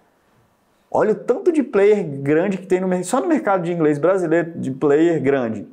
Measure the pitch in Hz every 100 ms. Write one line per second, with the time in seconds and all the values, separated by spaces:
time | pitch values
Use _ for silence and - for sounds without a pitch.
0 | _ _ _ _ _ _ _ _ _ -
1 | 196 196 - 254 370 320 240 202 202 208
2 | 175 139 139 151 196 190 - 180 185 180
3 | 180 247 370 294 - 196 170 175 156 147
4 | 165 196 175 165 165 165 123 131 151 143
5 | 170 160 131 139 120 104 -